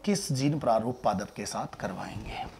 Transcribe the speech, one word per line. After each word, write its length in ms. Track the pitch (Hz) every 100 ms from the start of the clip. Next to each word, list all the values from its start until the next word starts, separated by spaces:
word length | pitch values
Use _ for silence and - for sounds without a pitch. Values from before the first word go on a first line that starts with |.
किस 280 | - 196 -
जीन 260 | 131 139 151
प्रारूप 400 | 131 110 117 123
पादप 260 | 117 98 101 -
के 100 | 101
साथ 300 | 107 143 -
करवाएंगे। 600 | 98 - 92 101 - - - -